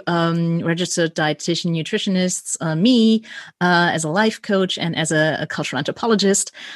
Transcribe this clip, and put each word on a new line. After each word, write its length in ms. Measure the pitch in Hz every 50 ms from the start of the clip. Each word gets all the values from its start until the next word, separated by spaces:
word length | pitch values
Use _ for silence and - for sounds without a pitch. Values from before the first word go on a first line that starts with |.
| -
um, 540 | - 175 170 165 170 165 170 170 165 165 170
registered 540 | - 170 170 165 180 165 - - 170 160 -
dietitian 540 | - 160 151 151 - - - 170 165 - 175 165
nutritionists, 840 | 165 156 - - 214 - - 190 185 185 180 180 - - - - -
uh, 160 | - 165 156
me, 480 | 156 180 240 262 240 220 226 220 220 220 - - - - - - _ 175
uh, 280 | 180 175 170 175 175 -
as 120 | 160 160
a 60 | 156
life 300 | 151 190 214 220 226 - -
coach 340 | - 208 190 190 180 - -
and 160 | - 165 156
as 160 | - 165 156
a, 280 | 165 156 156 156 143 -
a 60 | -
cultural 320 | 156 - - 151 - - 127
anthropologist, 760 | 143 - - - - 240 226 202 190 196 196 196 - - _ - - - -